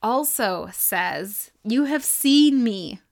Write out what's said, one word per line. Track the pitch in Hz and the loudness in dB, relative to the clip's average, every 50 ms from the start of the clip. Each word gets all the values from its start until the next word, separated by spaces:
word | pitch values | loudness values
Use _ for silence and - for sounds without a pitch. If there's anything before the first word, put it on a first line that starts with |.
| - | -2
also | 214 240 262 302 285 - - 247 202 185 170 160 180 180 | 0 -2 0 -2 -2 -4 -2 -2 -2 -4 -4 -8 -10 -8
says, | - - - - 180 180 180 - 143 175 196 202 - - - _ _ _ | -6 -6 -2 -2 -2 -2 -2 -4 -6 -8 -8 -10 -12 -14 -14 _ _ _
"You | 208 226 262 294 | -2 0 0 0
have | 269 294 302 269 | 0 0 -4 -2
seen | - - - - 277 277 294 294 302 277 269 240 | -2 -4 0 2 4 6 8 8 6 6 4 2
me. | 233 208 190 180 - - 190 _ _ | 0 -2 -4 -8 -12 -14 -14 _ _